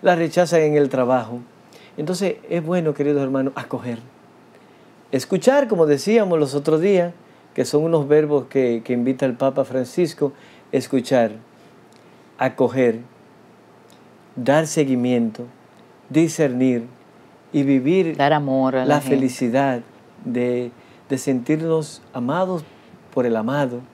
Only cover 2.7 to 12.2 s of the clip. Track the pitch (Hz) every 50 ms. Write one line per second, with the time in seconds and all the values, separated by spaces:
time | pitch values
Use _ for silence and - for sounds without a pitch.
2.7 | 180 180 170 156 143 - 147 143 147 143 139 131 135 135 135 135 131 - 120 -
3.7 | - 123 101 123 117 113 - - - - - - - - - - - - - -
4.7 | - - - - - _ - _ - 131 131 - 190 185 - 254 262 285 285 226
5.7 | 214 175 165 151 147 139 - 196 214 233 214 185 175 160 151 135 131 143 143 160
6.7 | 156 156 165 202 202 185 175 175 170 - - - - - - - _ - 127 -
7.7 | - 147 156 165 165 156 143 139 147 151 156 147 147 143 123 120 - 139 131 123
8.7 | 117 113 113 - 127 120 120 127 131 127 143 131 123 120 139 135 135 143 131 -
9.7 | 127 131 127 123 - - 180 156 156 - 147 139 - - - - - - - -
10.7 | - 135 127 - - 131 127 - 139 127 117 110 107 110 - - _ _ - -
11.7 | - - - _ - - - - - -